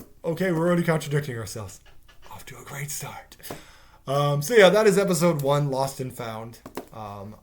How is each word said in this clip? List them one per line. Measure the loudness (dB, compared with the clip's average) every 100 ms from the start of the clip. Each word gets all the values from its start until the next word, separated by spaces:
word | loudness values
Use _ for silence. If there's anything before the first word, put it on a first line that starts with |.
| -18 -12
okay, | -6 -2 0
we're | 0 2
already | 2
contradicting | 2 0 0 -2 -2 -8
ourselves. | -8 -10 -12 -14 -20 -20 -20 -20 -18
Off | -18 -16
to | -18
a |
great | -16 -12 -10
start. | -8 -10 -14 -18 -20 -14 -14 -16 -20 -20 -16 -4
Um, | 0 0 0
so | 2
yeah, | 8 8
that | 8 6
is | 4
episode | 2 2 2 2
one, | 2 2 2
Lost | 0 -2 -4
and | -10
Found. | -8 -10 -10 -12 -16 -18 -18 -16
Um, | -14 -14 -14 -16 -18